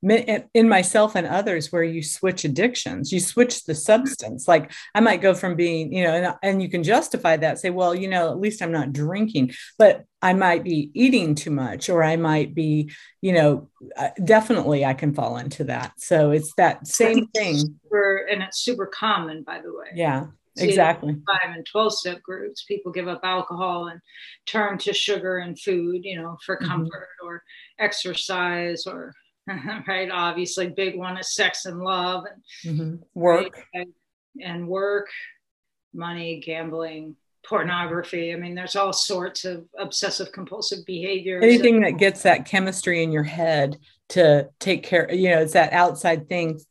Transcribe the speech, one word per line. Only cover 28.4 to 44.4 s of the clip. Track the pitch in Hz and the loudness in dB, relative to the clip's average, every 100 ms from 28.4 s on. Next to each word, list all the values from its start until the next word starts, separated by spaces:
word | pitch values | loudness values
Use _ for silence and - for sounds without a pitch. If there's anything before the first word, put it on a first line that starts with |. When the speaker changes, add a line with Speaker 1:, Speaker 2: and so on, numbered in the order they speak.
| 180 175 175 165 190 | -2 -2 -4 -6 -8
Speaker 2:
or, | 175 - - _ _ - | -12 -16 -18 _ _ -12
<laughs> | 190 - 214 - | -10 -8 -10 -6
right? | 190 185 | -4 -4
Obviously, | 180 175 170 175 - 180 | -2 -2 -2 -4 -4 -6
big | 175 190 185 | -2 -4 -4
one | 185 185 | -10 -8
is | 185 | -8
sex | - 190 - 190 | -2 -2 -2 -10
and | 175 | -8
love | 185 185 180 185 190 | -4 -2 -2 -4 -8
and | - _ - 165 156 | -18 _ -16 -6 -4
Speaker 1:
Mm-hmm. | 160 165 - - | -4 -8 -14 0
Work. | 175 170 190 - | 4 4 2 -10
Speaker 2:
right? | - | -14
And, | 180 359 _ _ _ _ 285 | -12 -12 _ _ _ _ -16
and | 180 170 175 | -10 -10 -6
work, | 185 196 202 202 - - _ _ _ _ _ _ | -2 0 -2 -4 -14 -16 _ _ _ _ _ _
money, | 170 170 170 170 160 | -12 -10 -8 -8 -10
gambling, | 151 160 165 160 165 156 156 151 _ _ | -8 -8 -8 -8 -8 -10 -16 -18 _ _
pornography. | - 220 160 175 170 170 170 175 170 | -4 -2 -2 -2 -4 -6 -6 -6 -6
I | 170 | -8
mean, | 175 | -10
there's | 175 180 202 | -10 -6 -2
all | 196 | -2
sorts | 190 - 185 180 - 185 | 0 -2 -4 -6 -8 -10
of | 175 170 - | -10 -14 -12
obsessive | 196 - 202 - 185 | -8 -6 -4 -6 -10
compulsive | - 180 208 202 190 170 | -12 -14 -10 -8 -8 -10
behaviors. | 180 185 190 185 185 | -8 -6 -6 -4 4
Speaker 1:
Anything | 226 240 247 226 | 6 8 8 6
that | 196 - | 4 4
gets | 196 190 | 2 4
that | 190 170 - | 4 4 2
chemistry | 196 190 185 - 170 | -2 -2 -4 -2 0
in | 165 | 0
your | 156 | 0
head | 151 165 165 156 139 147 _ _ _ | -2 -2 0 2 0 -2 _ _ _
to | 185 165 147 | 6 8 8